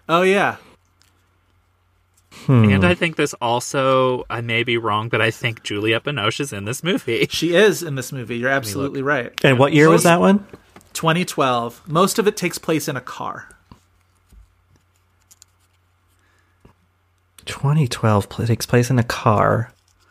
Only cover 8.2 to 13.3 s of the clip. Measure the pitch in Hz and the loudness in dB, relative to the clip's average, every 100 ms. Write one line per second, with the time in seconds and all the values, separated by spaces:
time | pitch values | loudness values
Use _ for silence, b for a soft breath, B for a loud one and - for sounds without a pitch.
8.2 | 113 120 127 135 110 139 139 139 135 139 | -8 -4 -2 -2 -4 -6 -6 -4 -4 -4
9.2 | 117 - 143 127 147 151 160 165 170 175 | -4 0 2 4 4 6 6 6 4 4
10.2 | 185 202 - - _ - _ - 160 165 | 4 4 0 -20 _ -20 _ -4 0 0
11.2 | 175 - 131 120 117 - - 156 190 - | -2 -2 0 0 -4 -10 -4 0 0 2
12.2 | 202 208 180 - - 160 156 135 - - | 0 0 -6 -6 -4 -4 -4 -8 -10 -10
13.2 | - | -10